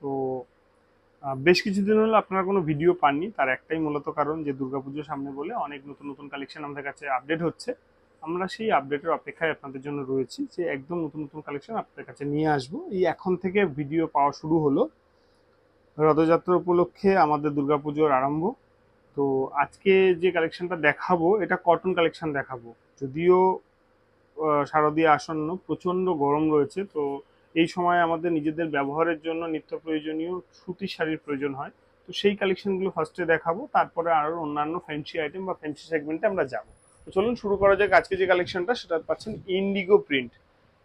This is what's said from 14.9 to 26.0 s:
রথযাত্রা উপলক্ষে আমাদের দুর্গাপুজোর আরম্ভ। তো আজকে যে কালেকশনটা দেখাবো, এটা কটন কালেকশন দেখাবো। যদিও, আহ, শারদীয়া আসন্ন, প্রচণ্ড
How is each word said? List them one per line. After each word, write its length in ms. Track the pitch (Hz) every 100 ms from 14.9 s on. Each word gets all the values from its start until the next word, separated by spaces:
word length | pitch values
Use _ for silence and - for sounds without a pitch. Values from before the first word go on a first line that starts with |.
| _ _ _ _ _ _ _ _ _ _ -
রথযাত্রা 580 | 156 151 160 165 170 175
উপলক্ষে 600 | 175 175 175 - 196 196
আমাদের 340 | 156 151 147
দুর্গাপুজোর 600 | 147 139 147 151 147 156
আরম্ভ। 420 | 131 135 151 180 269 _ _ _ _ _ -
তো 340 | 139 135 135 139
আজকে 600 | 143 - 196 190 190 175
যে 160 | 180
কালেকশনটা 440 | 175 165 - 175 180
দেখাবো, 680 | 151 139 - 180 160 214
এটা 160 | 170 180 -
কটন 280 | 165 190
কালেকশন 400 | 175 165 - 160
দেখাবো। 400 | 143 - 127 117 117 _ -
যদিও, 580 | 135 139 175 180 185 185 _ _ _ _ _ _ _ -
আহ, 280 | 156 147 139
শারদীয়া 480 | 156 151 151 160
আসন্ন, 420 | 147 - 156 151 180
প্রচণ্ড 540 | - 151 180 180